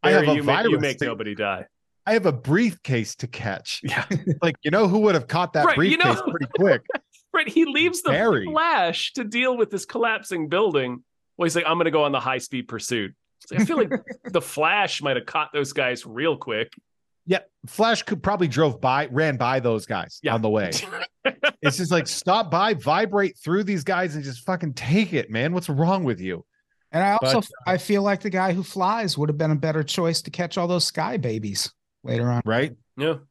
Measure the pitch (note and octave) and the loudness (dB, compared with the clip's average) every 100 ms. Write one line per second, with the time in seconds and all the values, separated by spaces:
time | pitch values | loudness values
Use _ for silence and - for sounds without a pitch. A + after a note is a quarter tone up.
0 | D3+ D3 D3 D3+ C#3+ D3 A3+ D#3+ D3 C3 | 6 4 4 2 4 2 4 2 0 0
1 | C#3 A2 G#2 G#2 G#2 F#2 - _ _ _ | -4 -4 -6 -4 -2 -4 -8 _ _ _
2 | - A3 F#3 C3+ C3 E3 A#3 E3+ - B2 | 0 2 2 0 2 4 4 -2 -2 -2
3 | A2 - B2 - A2 F#2+ - - C#3+ - | -2 -8 -10 -6 -6 -6 -6 -8 -4 -4
4 | - F#3+ - D3 E3+ D3 D3+ F3+ G3+ G3+ | -4 -4 -2 0 0 -2 0 2 4 4
5 | G#3+ E3+ A#2+ D#3+ F3+ D#3 D3 C#4 F3 D#4+ | 4 2 0 0 0 2 4 4 4 4
6 | F#4 - D#4+ E3+ C3+ - F#3+ C3 _ - | 4 2 -2 -4 -4 2 4 4 _ -10
7 | _ _ _ D#4 D4+ - E4 C#4+ E4+ F4 | _ _ _ -2 2 2 2 4 2 0
8 | - - A3+ C#3+ G2 D#4 E4 D4+ F3 E3 | 0 2 4 2 2 0 2 2 2 0
9 | - - A3 A#3 B3+ B3 A3 G3 - A#3+ | -6 -6 -4 0 0 2 0 -2 -6 -2
10 | A3+ A3 - F#3 D#3 F3 G#3+ D3+ B2+ B2 | 0 0 -4 -6 -2 2 2 2 -2 -6
11 | _ _ _ - F3 D#3+ D#3 E3 E3 D3+ | _ _ _ -2 0 2 0 2 2 4
12 | D3 C#3 B2+ C3 - C3 A#2+ A2+ - A#2+ | 2 2 0 -4 -4 -8 -6 -8 -4 -4
13 | G2 - _ _ - - G#3 D#4+ G3+ B3+ | -4 -10 _ _ -8 0 2 2 2 0
14 | - - A#3+ F3+ - - D#3 G3+ G3 - | -6 -14 -4 -4 -4 -2 0 2 0 -2
15 | C#3+ B2+ A#2 D#3+ D3+ D3 C#3 C#3+ C3 B2 | -2 -2 -2 -4 -4 -4 -4 -2 -2 -2
16 | A#2+ A2+ D#3+ D3+ - G#2+ A2+ - _ _ | -8 -4 -2 -2 -4 -4 -6 -10 _ _
17 | _ _ - F#3 - _ - - A3+ A3+ | _ _ -2 -2 -2 _ -18 0 2 2
18 | - F#3+ - G3+ F3 A#2+ D#3 A#2+ C3 C3 | -2 -4 -2 0 0 2 2 2 0 0
19 | D3 B2+ D#3 C3 A#2+ C3 A#2+ A2+ - G2+ | 0 0 0 0 0 0 0 -2 -2 -6
20 | E2 - D3 A2+ A2 G#2+ F#2+ D#2+ - - | -6 -6 -2 0 2 0 0 -4 -6 -10
21 | - _ C4+ - C#4+ - F#3 - F3 F3 | -10 _ -6 -2 -4 0 -2 0 0 0
22 | C#3 - - G3+ G3+ D#3+ G#3 F#3 C3+ E3 | 0 -4 0 0 2 0 0 0 0 0
23 | G#3+ G3+ G3 F#3+ - F3+ G3+ F#3+ C#3 F3+ | 2 0 -2 -4 -2 -2 0 -2 -2 -2
24 | F#3 D3+ C#3 B2 - F3+ E3+ B2+ A#2 F3 | -2 -6 -10 -10 -4 -4 -4 -6 0 2
25 | G3+ D3 - A2 C#3 F3+ F3 C#3 E3 F#3+ | 2 0 -2 -2 0 -2 -2 0 2 2
26 | D3+ G2+ F#2 F2 - _ _ _ _ D#3+ | 0 -2 -4 -8 -10 _ _ _ _ 0
27 | G3 G#3 B3+ B3 - - - F#3 - G3+ | 2 2 2 0 0 -8 -2 -2 0 0
28 | G3+ G3 G#3+ F#3 F#3+ F3+ F#3 G3 F#3 A3+ | 2 0 -2 -2 0 -2 -4 -2 0 0
29 | G#3 C#3 D3+ D3 D#3 D3+ D#3+ D#3 D3+ - | -2 -2 -2 0 0 0 0 -2 -2 -2
30 | E3 D#3+ - - F3 F#3+ F3 F3+ D#3 - | 0 -2 -6 -6 -6 -2 0 0 0 -2
31 | D#3 B3 B2 A2 G#2+ G2 - _ _ _ | -4 -2 -4 -4 -4 -6 -8 _ _ _
32 | - A#2+ A#2+ A#2+ G#2+ A2+ D3 B2 _ - | -6 -2 0 0 0 0 -2 -6 _ -4
33 | D3 D3 - | -2 -2 -8